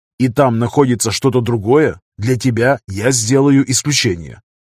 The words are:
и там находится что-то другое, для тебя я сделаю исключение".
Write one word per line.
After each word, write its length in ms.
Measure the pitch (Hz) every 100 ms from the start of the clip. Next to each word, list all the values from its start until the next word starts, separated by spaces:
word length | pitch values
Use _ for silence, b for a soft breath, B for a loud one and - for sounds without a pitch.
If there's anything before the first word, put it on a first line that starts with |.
| _ -
и 120 | 127
там 300 | 113 135 113
находится 520 | 117 - 131 120 113
что-то 300 | - 139 127
другое, 580 | 117 120 101 143 139 90 _ -
для 160 | 110 123
тебя 420 | 131 113 123 135 -
я 220 | 98 117
сделаю 600 | 127 110 135 143 139 131
исключение". 680 | 127 147 139 117 87 71 58 _ _